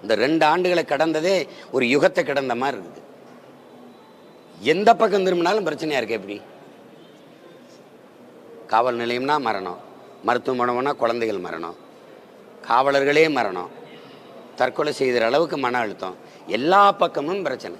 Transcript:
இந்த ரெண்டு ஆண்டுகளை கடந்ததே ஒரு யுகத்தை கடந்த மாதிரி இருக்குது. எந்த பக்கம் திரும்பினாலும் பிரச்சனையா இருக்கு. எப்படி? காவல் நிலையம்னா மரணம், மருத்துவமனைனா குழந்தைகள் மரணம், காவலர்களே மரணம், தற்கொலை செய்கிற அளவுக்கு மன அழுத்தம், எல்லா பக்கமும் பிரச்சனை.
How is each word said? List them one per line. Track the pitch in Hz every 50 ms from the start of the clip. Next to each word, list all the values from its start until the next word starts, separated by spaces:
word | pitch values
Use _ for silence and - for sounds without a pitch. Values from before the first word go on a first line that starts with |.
இந்த | - 104 113
ரெண்டு | 101 113 139 160 160 156
ஆண்டுகளை | 151 156 180 180 180 180 170 156
கடந்ததே | - 147 139 156 165 156 156 156 180 196 185 143 - - - - -
ஒரு | - 131 131 117
யுகத்தை | 127 143 147 - 147 - 165
கடந்த | 151 143 143 135 131 117
மாதிரி | 117 131 143 135 104
இருக்குது. | 90 85 80 - - - - - - - - - - - - - - - - - - - - - - - - - - - - - - - - -
எந்த | 98 120 147 180 208 220 233
பக்கம் | 233 233 208 185 202 185
திரும்பினாலும் | 185 180 175 170 175 208 220 196
பிரச்சனையா | 160 151 - 160 156 151
இருக்கு. | 131 117 104 117
எப்படி? | 110 95 98 101 101 - - - - - - - - - - - - - - - - - - - - - - - - - - - - - - - - - - - - - - - - - - - - -
காவல் | - 110 113 120 127 120
நிலையம்னா | 117 117 117 120 123 127 139 147 151
மரணம், | 135 117 107 98 95 90 90 90 - - - - - - - - -
மருத்துவமனைனா | 110 120 120 123 - 131 123 120 123 120 120 127 143
குழந்தைகள் | 147 - 123 117 117 120 117 110 104 95
மரணம், | 90 85 82 82 85 82 85 - - - - - - - - - - - - - - - - - - -
காவலர்களே | 117 120 135 139 139 139 139 139 147 151 160 160
மரணம், | 151 131 117 101 92 90 90 92 - - - - - - - - - - - - - - - - -
தற்கொலை | - 123 127 127 - 147 151
செய்கிற | 131 - 139 127 123 120 113
அளவுக்கு | 113 127 147 170 160 175 143
மன | 135 123 123 123
அழுத்தம், | 117 104 95 - 95 92 92 - - - - - -
எல்லா | - 95 110 131 160 180 202 202 202
பக்கமும் | 196 202 190 - - 147 139 151 185 202
பிரச்சனை. | 185 147 131 110 - 95 87 90